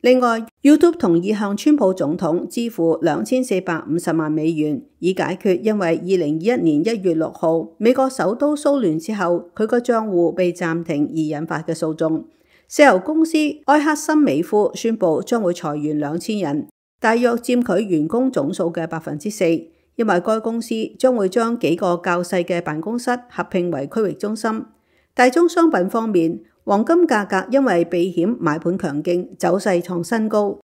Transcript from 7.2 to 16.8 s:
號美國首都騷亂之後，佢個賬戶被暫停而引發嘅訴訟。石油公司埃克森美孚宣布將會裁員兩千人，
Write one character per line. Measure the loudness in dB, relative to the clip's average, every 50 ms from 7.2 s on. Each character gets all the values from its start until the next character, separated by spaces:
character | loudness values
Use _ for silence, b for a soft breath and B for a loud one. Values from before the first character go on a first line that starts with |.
| -2 -4
號 | -4 -2 0 0 0 0 -2 -6 -8
美 | _ 2 2 4
國 | 4 2 0
首 | 0 -2 -2 -2 0
都 | 0 0 -2 -2
騷 | 0 0 0 2 2
亂 | 2 0 0
之 | -2 -4 -6 -4
後， | -2 0 0 0 -2 -2 -10 _
佢 | -4 -2
個 | 0 0 0
賬 | 2 2 0 0 0
戶 | 0 2 2 2 2
被 | 2 0 0 0
暫 | 0 -2 -4 -2 -2 -4 -4
停 | -4 -2 -2 -2
而 | -2 -2
引 | -4 -2 -2 -4 -6 -4
發 | -4 -6 -6
嘅 | -4 -6 -4
訴 | -4 -4 -4 -2
訟。 | -2 -2 -2 -2 -2 -6 b b b b b b b b b
石 | 4 6
油 | 6 6 6 4
公 | 0 -2 0 0 0
司 | 2 2 0 0 0 -4 -4 _
埃 | 2 2 4
克 | 4 2 -2
森 | -2 -2 0 2
美 | 2 2 2 2 -2 -2
孚 | 0 2 2 2 0 -2
宣 | -2 -4 -4 -2
布 | 0 0 2 2 0 0
將 | -2 -2 0
會 | 0 0 -2
裁 | -2 -4 -6 -6
員 | -4 -4 -2 -2 -2
兩 | -4 -4 -6 -6
千 | -4 -4 -4 -2
人， | -2 -2 -2 -4 -6 -8 _ _